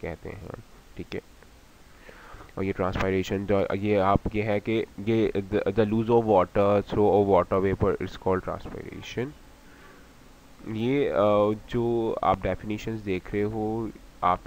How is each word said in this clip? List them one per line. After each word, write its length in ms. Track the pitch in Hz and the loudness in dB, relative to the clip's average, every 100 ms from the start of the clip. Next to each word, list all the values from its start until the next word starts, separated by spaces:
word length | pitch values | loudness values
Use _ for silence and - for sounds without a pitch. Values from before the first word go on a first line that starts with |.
कहते 280 | 85 80 - | -12 -10 -12
हैं, 340 | 101 87 - - - - - | -14 -14 -16 -18 -20 -18 -14
ठीक 100 | 90 | -12
है। 80 | - - - - - - - - - - - - - - - | -12 -12 -18 -20 -20 -20 -20 -20 -20 -20 -20 -20 -20 -14 -6
और 60 | |
ये 80 | 98 | -4
transpiration 760 | 98 92 95 95 95 90 98 101 | -2 -2 -2 0 0 0 -2 0
जो 220 | 98 92 98 | 0 0 -2
ये 220 | 104 104 | 0 2
आप, 220 | 95 101 - 104 | 4 2 2 -4
ये 60 | |
है 180 | 110 104 | -2 -2
कि 260 | 117 113 - - | 0 -2 -2 -6
ये 320 | 101 113 107 - | 0 2 2 0
the, 280 | 95 104 | -2 0
the 220 | - 101 107 | 0 2 2
lose 240 | 110 113 | 2 2
of 140 | 117 | 2
water 580 | 110 98 90 104 101 101 | 6 4 4 2 2 2
through 300 | 98 - 104 | 0 2 4
a 140 | 98 101 | 6 6
water 400 | 92 87 98 95 | 4 4 2 0
vapor 320 | 92 101 - | 2 0 0
is 160 | 90 - | -4 -6
called 280 | 95 92 90 | -2 -2 -2
transpiration। 800 | 82 - - - - - - 135 - - - - - - - - - - - - - - | -10 -10 -12 -12 -14 -10 -8 -8 -10 -20 -20 -20 -20 -20 -20 -20 -20 -20 -20 -20 -18 -10
ये, 380 | 110 117 143 107 | -4 0 0 2
अ, 60 | - 104 104 104 110 - | 2 4 4 4 0 -4
जो 460 | 120 117 117 113 - | -2 0 0 -2 0
आप 180 | - 98 | 0 0
definitions 580 | 95 92 107 107 - 110 | -2 -6 -6 -8 -8 -8
देख 340 | 101 92 - | -4 -6 -4
रहे 100 | 104 | -4
हो, 460 | 104 110 107 113 113 - - - | -2 -2 -4 -4 -6 -10 -20 -4
आप 160 | 90 90 | 0 0